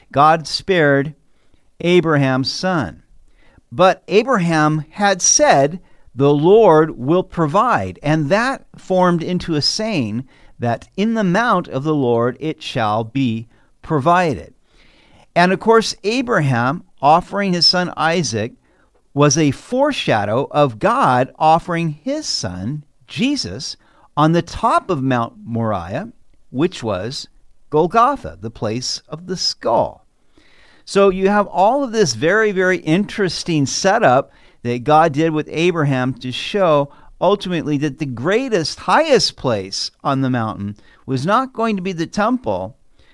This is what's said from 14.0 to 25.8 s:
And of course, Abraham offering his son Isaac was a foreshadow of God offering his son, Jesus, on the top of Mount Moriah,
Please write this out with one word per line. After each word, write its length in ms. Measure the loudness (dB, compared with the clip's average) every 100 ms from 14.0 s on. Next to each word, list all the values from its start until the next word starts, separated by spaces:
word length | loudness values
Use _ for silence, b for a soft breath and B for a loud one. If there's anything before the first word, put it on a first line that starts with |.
| 2 2 2 -4 -10 _ b b b b b b b 2
And 160 | 2
of 80 | 2
course, 340 | 4 4 2 -6
Abraham 800 | -4 -2 0 0 2 2 0 -4 -10 -2
offering 520 | 2 2 2 -4 -2
his 120 | 2
son 280 | 2 2 -2 -2
Isaac 580 | -2 0 -2 -4 -6 -10 _ _ _ _ _
was 240 | 2 4 4
a 140 | 2
foreshadow 960 | 0 -4 0 0 0 -2 0 0 -2 -2
of 300 | 0 0 0
God 500 | -2 2 2 2 0 0
offering 520 | 2 2 0 -4 -4
his 360 | -6 -6 -6 -6
son, 560 | -6 -8 -8 -8 -8 -14 _ _
Jesus, 680 | -4 -2 -2 -6 -10 -12 -16 b b b 0
on 160 | 2
the 100 | 2
top 480 | -2 -4 0 0 -2
of 100 | -4
Mount 340 | -2 -2 -4 -8
Moriah, 640 | -8 -4 -2 -4